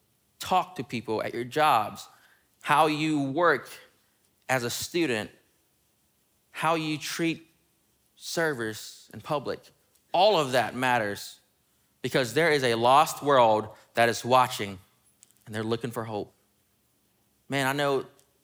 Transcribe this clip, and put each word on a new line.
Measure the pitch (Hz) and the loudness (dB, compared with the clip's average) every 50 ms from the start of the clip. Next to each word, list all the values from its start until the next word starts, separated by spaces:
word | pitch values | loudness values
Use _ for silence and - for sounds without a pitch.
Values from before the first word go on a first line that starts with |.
| _ _ _ _ _ _ _ - | _ _ _ _ _ _ _ -16
talk | - - 190 180 170 - - | -6 -2 0 0 0 -2 -6
to | - 123 | -10 -10
people | - - 117 104 - 110 104 - | -8 -8 -8 -6 -4 -4 -4 -4
at | 113 - | -6 -6
your | 117 123 | -8 -8
jobs, | 123 120 151 151 156 131 113 104 95 101 - - - - _ _ _ _ _ _ _ _ _ - | -4 0 2 2 4 4 2 0 -2 -8 -14 -18 -20 -20 _ _ _ _ _ _ _ _ _ -2
how | - 147 147 160 | 2 2 4 4
you | 156 151 147 156 156 156 147 | 4 2 0 -2 -2 0 -2
work | 139 135 131 160 175 170 147 120 - - - - - _ _ _ _ _ _ _ _ _ _ _ _ - | -2 -2 0 2 2 2 2 2 -2 -8 -18 -20 -20 _ _ _ _ _ _ _ _ _ _ _ _ -4
as | 131 131 117 | -2 -2 -2
a | 117 | -4
student, | - - - - - 175 165 139 120 107 104 - - _ _ _ _ _ _ _ _ _ _ _ _ _ _ _ _ _ _ _ _ _ _ _ - | -6 -6 -8 -6 -4 -2 -2 0 -2 -4 -6 -8 -12 _ _ _ _ _ _ _ _ _ _ _ _ _ _ _ _ _ _ _ _ _ _ _ -10
how | - - 160 165 | -4 -2 -2 0
you | 160 160 156 156 | 0 -2 -4 -6
treat | 143 - - - - 170 165 156 - - _ _ _ _ _ _ _ _ _ _ _ _ _ _ | -6 -6 -8 -6 -4 -4 -4 -4 -6 -10 _ _ _ _ _ _ _ _ _ _ _ _ _ _
servers | _ - - - 170 165 156 147 120 117 110 107 - - - - - - - - | _ -14 -8 -4 -2 -2 -2 -2 -2 -4 -6 -6 -8 -14 -16 -18 -20 -20 -20 -18
in | 110 | -16
public, | - - 156 143 - 104 90 - - - _ _ _ _ _ _ _ _ - | -8 -6 -6 -6 -4 -6 -8 -8 -12 -18 _ _ _ _ _ _ _ _ 2
all | 170 190 214 202 165 | 4 4 6 6 4
of | 147 127 123 | 2 2 2
that | 127 110 107 120 | 0 0 0 -2
matters | 123 131 127 123 120 107 101 101 - - - - - _ _ _ _ _ _ _ _ _ _ _ _ - | -2 0 2 2 2 0 -2 -4 -8 -10 -14 -18 -20 _ _ _ _ _ _ _ _ _ _ _ _ -6
because | 123 - 147 127 117 110 | -2 0 0 -2 0 0
there | 147 165 165 | 2 2 4
is | 151 143 131 | 2 2 2
a | 123 113 | 2 2
lost | 113 120 123 131 147 160 156 - - 139 | 2 4 6 6 6 6 4 0 -4 0
world | 143 143 131 120 110 107 107 110 110 - - - _ _ | 4 6 6 6 6 6 2 0 -4 -10 -20 -20 _ _
that | 117 117 117 | 2 2 2
is | 107 - - | 2 -2 0
watching | 120 127 127 127 120 - - 107 101 98 90 - _ _ _ _ _ _ _ _ _ _ _ _ | 2 4 4 4 2 -2 -6 -8 -10 -10 -14 -18 _ _ _ _ _ _ _ _ _ _ _ _
and | - 104 | -10 -8
they're | 110 110 | -6 -4
looking | 110 117 117 135 123 113 | -4 -4 -4 -4 -6 -8
for | 123 113 | -8 -8
hope. | 117 107 104 - - _ _ _ _ _ _ _ _ _ _ _ _ _ _ _ _ _ _ _ _ _ _ _ - | -6 -6 -8 -8 -10 _ _ _ _ _ _ _ _ _ _ _ _ _ _ _ _ _ _ _ _ _ _ _ -6
Man, | 135 143 135 131 | -4 -2 -2 0
I | 139 | 0
know | 143 143 143 139 127 - - - _ _ _ _ _ | 0 0 0 0 -2 -4 -6 -14 _ _ _ _ _